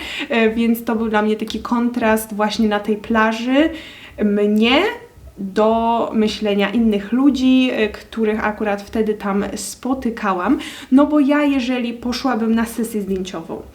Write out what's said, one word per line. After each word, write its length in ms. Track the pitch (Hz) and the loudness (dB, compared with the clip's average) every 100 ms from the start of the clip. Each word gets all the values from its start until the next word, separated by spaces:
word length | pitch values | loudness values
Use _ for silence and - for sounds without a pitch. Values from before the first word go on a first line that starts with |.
| - - 302 | -4 -10 -4
e, 220 | 233 220 | 0 2
więc 340 | 226 233 226 | 2 0 0
to 120 | - 220 | -2 -2
był 120 | 226 | 0
dla 140 | 214 | 0
mnie 140 | 214 214 | 0 0
taki 240 | 220 214 | -4 -8
kontrast 720 | - 240 240 240 226 220 220 | -4 -2 0 0 0 0 -2
właśnie 340 | 202 208 208 220 | -2 -2 0 0
na 120 | 208 | 0
tej 160 | 208 214 | 0 -4
plaży 720 | - 226 220 226 240 262 320 320 - - - - | 0 0 2 0 0 2 2 -2 -14 -20 -16 -2
mnie 580 | 208 202 208 214 233 277 415 480 - - - - | 0 2 2 4 4 4 2 -2 -12 -20 -20 -10
do 720 | 196 185 214 226 226 233 - | -4 2 2 4 2 0 0
myślenia 560 | 220 214 - 214 202 196 | 0 0 0 -2 0 0
innych 420 | 240 226 202 202 | 2 2 0 0
ludzi, 580 | 247 285 247 254 262 254 240 | 2 4 4 4 4 4 2
y, 40 | 214 | -2
których 560 | - - - 214 214 | -4 -10 -2 0 0
akurat 380 | 214 214 214 202 | -2 -2 -2 -2
wtedy 320 | 202 233 214 | -2 -2 0
tam 300 | 208 202 196 202 220 | -2 -2 -2 -2 -6
spotykałam. 1000 | - - 247 262 240 220 214 185 185 302 - - - | -10 -8 -4 -2 -4 -4 -2 -2 0 -2 -4 -14 2
No 140 | 262 294 | 4 6
bo 140 | 302 | 4
ja, 240 | 269 294 | 4 2
jeżeli 480 | 294 269 240 247 233 | 2 0 -2 -2 -4
poszłabym 600 | 233 247 233 269 226 220 | -6 -6 -4 -2 0 2
na 100 | 226 | 0
sesję 380 | 226 - 220 214 | 0 -4 -4 -4
zdjęciową, 600 | 190 190 185 165 165 - - | -4 -4 -4 -8 -10 -12 -12